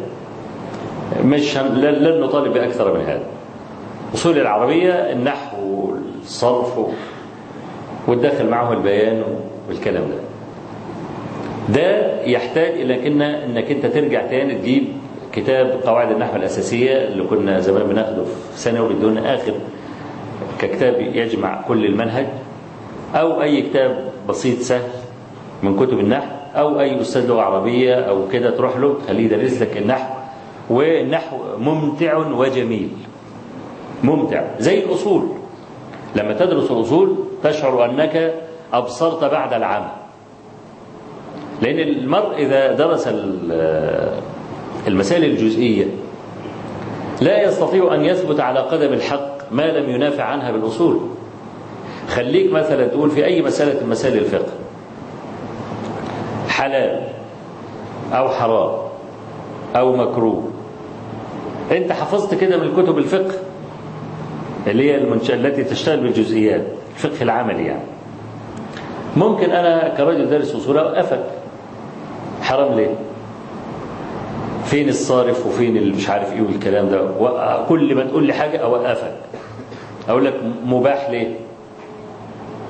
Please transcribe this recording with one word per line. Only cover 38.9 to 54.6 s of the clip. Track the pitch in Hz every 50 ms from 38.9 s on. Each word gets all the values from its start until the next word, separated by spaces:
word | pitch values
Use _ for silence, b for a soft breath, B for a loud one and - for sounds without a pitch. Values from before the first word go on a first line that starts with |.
| - - 165 165 165 165 151
بعد | 135 147 143 131 123 120
العمى، | 110 110 92 101 104 - - - - - - - - - - - - - - - - - - - - - - - - - - - - - - - - - - - - 110
لأن | 127 151 165
المرء | 156 147 139 127 127 135 165 202 208 - -
إذا | 151 143 131 135 135 135 127 113
درس | 135 156 165 165 - - 123
ال-، | 107 104 101 98 92 90 87 82 82 80 80 80 80 78 78 78 80 80 78 76 73 - - - - - - - - - - - - - -
المسائل | 107 95 95 98 - 175 175 156
الجزئية | 135 113 - 113 110 110 113 123 117 104 98 - - - - - - - - - - - - - - - - - - - - - - - - - - - -
لا | 127 165 208 208 202
يستطيع | 185 - - 170 151 180 190 185 160 151
أن | 151 151
يثبت | 170 185 - 160 151 147 147
على | 131 127 131 135
قدم | 127 - 165 160 147 131 123
الحق | 113 - - 143 139 - - - - - - 113
ما | 135 156
لم | 160 160 147 143 131
ينافع | 123 123 143 143 - - 117
عنها | 113 143 143 127 123 110
بالأصول. | 110 110 113 110 - 170 165 - - - - - - - - - - - - - - - - - - B B B B B -
خليك | - 123 120 - - 190 190 180 190
مثلا | - - - 139 127 123
تقول | 120 123 143 151 147
في | 143 147 151
أي | 170 185 170 147
مسألة | 131 - - 196 190 - - 120
من | 113
مسائل | 113 - 139 131 117 104
الفقه | - - 95 85 - - - -